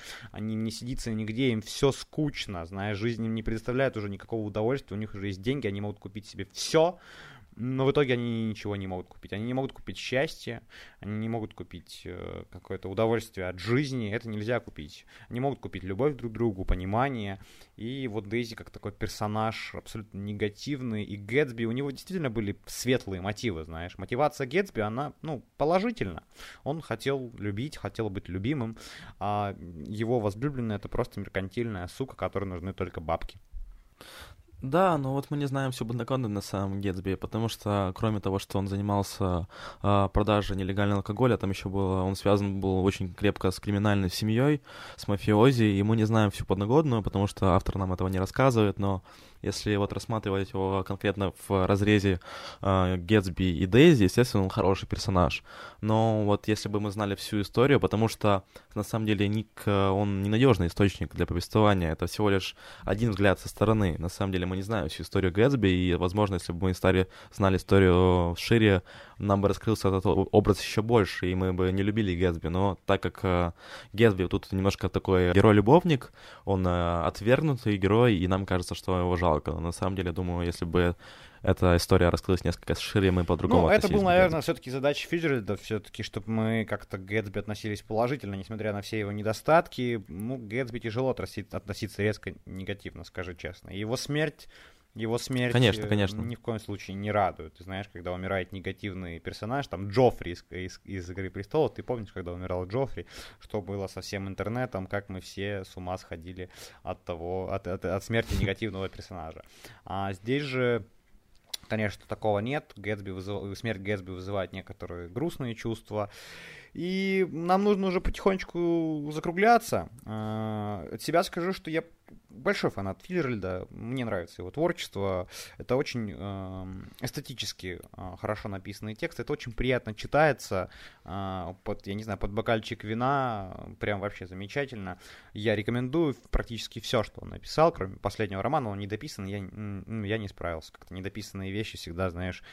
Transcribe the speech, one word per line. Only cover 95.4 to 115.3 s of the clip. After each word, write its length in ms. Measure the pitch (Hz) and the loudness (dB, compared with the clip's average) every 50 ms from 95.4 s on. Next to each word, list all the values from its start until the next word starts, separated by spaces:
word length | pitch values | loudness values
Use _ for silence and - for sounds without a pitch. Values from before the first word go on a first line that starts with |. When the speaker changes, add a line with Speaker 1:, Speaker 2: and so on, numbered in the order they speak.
| 123 123 120 | 0 2 4
Speaker 2:
Конечно, 320 | 123 127 107 104 107 107 | 6 6 6 4 4 0
Speaker 1:
э, 20 | 104 | 0
Speaker 2:
конечно. 320 | 107 104 101 95 104 110 | 2 2 2 0 0 -4
Speaker 1:
ни 120 | 113 120 120 | -6 -6 -8
в 40 | - | -8
коем 200 | - - 113 107 | -6 -6 -6 -6
случае 360 | - - 101 98 - - 95 | -6 -8 -10 -10 -8 -10 -8
не 160 | 98 101 107 | -6 -4 0
радует. 420 | 107 104 98 87 78 - 80 80 _ | 2 2 2 2 0 -4 -14 -16 _
Ты 80 | - 90 | -18 -14
знаешь, 240 | 95 95 95 101 - - | -10 -8 -8 -10 -10 -12
когда 180 | 87 85 90 90 | -10 -6 -6 -6
умирает 380 | 90 92 92 98 95 92 90 | -4 -4 -2 -2 -2 -2 -4
негативный 680 | 98 95 85 95 92 - - 104 92 92 92 85 85 82 | -8 -10 -8 -8 -10 -8 -8 -8 -8 -8 -10 -10 -10 -10
персонаж, 480 | - - - - 107 107 127 143 135 | -10 -10 -10 -8 -6 -4 -4 -4 -6
там, 220 | - - 87 98 104 | -6 -8 -8 -6 0
Джоффри 420 | 98 127 127 117 - - - 85 | 4 6 6 6 6 4 -6 -8
из, 120 | 87 - - - | -8 -10 -12 -12
из, 320 | - 90 92 92 - - - | -10 -10 -10 -10 -12 -14 -14
из 240 | - 98 95 85 87 | -10 -10 -10 -8 -8
«Игры 180 | 90 95 95 92 | -8 -8 -8 -8
престолов», 440 | 90 98 101 - - 156 151 110 - | -8 -10 -8 -2 0 2 2 2 0
ты 80 | - 98 | -6 -6
помнишь, 280 | - 127 117 107 - | -6 -6 -6 -6 -10
когда 200 | - 95 90 85 | -10 -10 -8 -8
умирал 340 | 87 90 90 92 92 90 92 | -8 -8 -6 -4 -4 -4 -4
Джоффри, 400 | 90 101 127 139 - - 92 90 - - - - - - - | -2 -2 -2 -2 -2 -4 -10 -12 -12 -14 -18 -18 -18 -20 -20
что 220 | - - - 107 | -16 -8 -8 -6
было 260 | 92 95 101 101 98 | -6 -4 -6 -6 -6
со 140 | 92 - 95 | -6 -8 -10
всем 260 | 92 - - 98 98 | -10 -8 -6 -6 -6
интернетом, 600 | 98 95 - 95 104 117 123 127 120 - 95 92 | -6 -6 -4 -4 -4 -2 -4 -4 -4 -4 -6 -6
как 220 | - - 101 101 - | -4 -6 -6 -6 -6
мы 100 | 95 90 | -10 -10
все 420 | - - - 98 98 101 104 98 95 | -12 -12 -8 -6 -4 -4 -4 -6 -8
с 120 | - - | -10 -12
ума 200 | 95 90 90 92 92 | -10 -6 -6 -6 -6
сходили 500 | - - 90 85 80 90 90 90 90 92 - - - - - - - | -6 -10 -12 -12 -12 -12 -12 -12 -12 -12 -14 -18 -20 -20 -20 -14 -10
от 200 | - 92 - - | -10 -10 -8 -6
того, 460 | - 87 80 85 87 92 92 92 - - | -8 -8 -6 -4 -4 -4 -4 -4 -4 -4
от, 140 | 98 - | -6 -4
от, 180 | 90 90 98 - | -6 -6 -4 -2
от 180 | 87 90 98 - | -2 -2 -2 -2
смерти 300 | - 113 113 113 - - | -2 -2 0 0 0 0
Speaker 2:
<laughs> 80 | - | 0
Speaker 1:
негативного 480 | - 98 98 - 113 107 92 95 95 92 | 0 0 0 -2 -4 -6 -4 -6 -8 -8
персонажа. 540 | - - 85 - 98 87 78 80 82 - - - - - - - - - - | -8 -12 -16 -12 -12 -12 -10 -12 -12 -16 -18 -20 -20 -20 -20 -20 -20 -18 -12
А 280 | - 92 98 98 98 98 | -8 -6 -4 -4 -4 -4
здесь 280 | 92 98 113 131 143 147 | -6 -2 -2 -2 -2 -2
же, 400 | 139 127 127 127 123 120 113 101 - _ _ _ _ - - _ _ _ _ _ - - - - - | -2 -2 0 2 2 2 0 -2 -8 _ _ _ _ -20 -20 _ _ _ _ _ -14 -14 -12 -8 -4
конечно, 340 | 113 107 107 101 - - - | -2 -2 -2 -2 -4 -6 -10
такого 320 | - 107 - - 107 104 101 | -10 -8 -2 0 0 0 0
нет. 340 | 107 123 143 151 - - - | 0 -2 -4 -6 -6 -10 -16
Гэтсби 360 | 104 95 101 107 98 98 98 | -10 -6 -6 -6 -6 -6 -8
вызыв-, 440 | 92 95 92 101 104 - - 101 98 | -8 -8 -6 -6 -6 -6 -6 -8 -8
смерть 260 | - - 113 107 98 | -6 -4 -4 -4 -4
Гэтсби 300 | 95 98 107 95 92 92 | -4 -4 -4 -4 -4 -8
вызывает 400 | 92 90 92 95 101 98 92 87 - | -10 -10 -6 -4 -2 -2 -4 -4 -6
некоторые 560 | 95 92 - 95 - - 90 87 87 87 85 | -12 -12 -12 -14 -14 -12 -10 -10 -10 -10 -8
грустные 440 | 92 120 147 175 | -6 -4 -4 -4